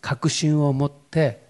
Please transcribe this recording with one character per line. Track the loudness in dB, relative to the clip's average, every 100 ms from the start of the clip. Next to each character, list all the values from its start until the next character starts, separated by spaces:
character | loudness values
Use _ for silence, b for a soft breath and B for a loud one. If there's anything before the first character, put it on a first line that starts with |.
確 | -8 -2 -2
信 | 0 0 2
を | 2
持 | 0 -2
っ |
て | -4 _ 0 0 -2 _